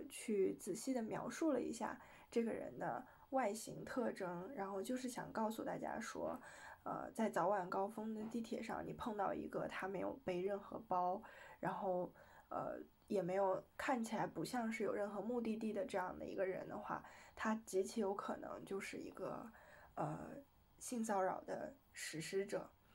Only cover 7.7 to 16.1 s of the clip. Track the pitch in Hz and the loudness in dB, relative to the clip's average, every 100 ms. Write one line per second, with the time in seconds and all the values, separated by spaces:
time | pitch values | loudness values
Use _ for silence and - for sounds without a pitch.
7.7 | 196 202 220 220 214 220 233 226 220 226 | 0 0 -2 -4 -4 -2 -4 -2 -4 -2
8.7 | - - - 247 208 190 - - - - | -2 -4 -4 -2 0 0 0 -2 -2 -2
9.7 | - 190 190 196 - - 175 190 202 - | -2 -2 0 -2 -2 -2 0 2 0 -4
10.7 | - - 180 180 196 - - - - 185 | -6 0 2 4 0 -4 -16 -16 -4 -2
11.7 | 185 196 180 175 - - - - - - | 0 2 2 0 -6 -20 -18 -6 -2 -2
12.7 | - - - - 202 175 190 196 190 - | -4 -8 -12 0 2 4 4 4 4 -2
13.7 | - - 247 226 214 180 160 - 247 226 | -4 2 2 2 2 0 0 -2 0 2
14.7 | 226 202 202 208 208 214 247 226 220 220 | 2 2 2 0 0 0 2 2 2 0
15.7 | 208 185 196 180 | 0 0 0 0